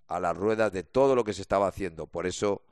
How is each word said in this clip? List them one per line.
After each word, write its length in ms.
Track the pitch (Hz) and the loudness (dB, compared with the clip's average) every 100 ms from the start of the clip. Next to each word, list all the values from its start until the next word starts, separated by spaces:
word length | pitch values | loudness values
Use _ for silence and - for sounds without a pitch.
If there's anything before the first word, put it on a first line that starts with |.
| - | -8
a 120 | 87 | -2
las 160 | 87 82 | -2 0
ruedas 360 | 104 110 107 | 0 2 0
de 120 | 92 | -2
todo 320 | - 127 135 127 | -2 2 4 4
lo 80 | |
que 100 | 107 | 0
se 80 | 95 | -4
estaba 260 | 95 98 95 | 0 2 2
haciendo. 400 | - 92 80 76 | 0 -6 -8 -8
Por 180 | 85 90 | -6 -4
eso 380 | - 104 98 - | -2 -2 -2 -8